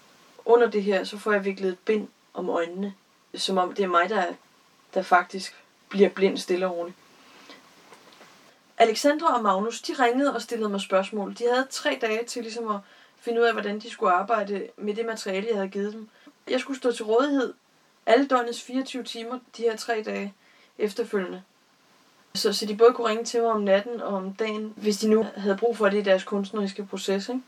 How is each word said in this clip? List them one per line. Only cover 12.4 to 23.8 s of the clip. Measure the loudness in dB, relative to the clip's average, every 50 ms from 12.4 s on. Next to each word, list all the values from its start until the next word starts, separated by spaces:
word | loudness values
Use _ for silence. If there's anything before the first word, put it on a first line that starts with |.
| -8
ligesom | -8 -8 -8 -4
at | -4 -4 -6 -6 -12 -20 -20 -20 _ _ _
finde | -6 -2 2 4
ud | 4
af, | 4 2
hvordan | 0 -2 -4 -6 -6
de | -8 -12
skulle | -6 0 2 4 4
arbejde | 4 2 2 0 0 0 -2 -4 -6 -6 -8 -10
med | -6 -6 -4 -4
det | -2 -4
materiale, | -4 -6 -6 -6 -4 -4 -2 -2
jeg | -2 -2
havde | -2 -2 -2
givet | -2 -4 -4 -4 -6
dem. | -10 -16 -18 _ _ _ -20 _ _ _ -4
Jeg | -2 -2
skulle | -2 -4 -8 -2
stå | -2 -2
til | -2 -2 -2
rådighed | 2 4 4 4 4 2 0 0 -2 -4 -12 _ _ _ _ _ _ _ _ _
alle | 4 4 4 4
døgnets | 4 2 0 0 0 -6 -8
fireogtyve | -10 -6 -4 -4 -4 -4 -8 -10 -10
timer | -8 -10 -10 -10 -10 -10 -12 -12 _ -10
de | -2
her | 0 0 0
tre | -2 -4 -4 -4 -2 -2
dage | -4 -4 -4 -6 -6 -10 _ _ _ _ _ _ _ _
efterfølgende. | -2 -2 -2 0 -4 -4 -2 -2 -2 -2 -2 -8 -12 -14 _ _ _ _ _ _ _ _ _ _ _ _ _ _ _ _ _ -8
Så, | 0 0 0 0
så | 0 -2
de | -4 4
både | 6 6 6 6
kunne | 6 0 -2
ringe | -2 -2 -4
til | -2 -2 0
mig | 2 2
om | 2 2
natten | 4 4 4 4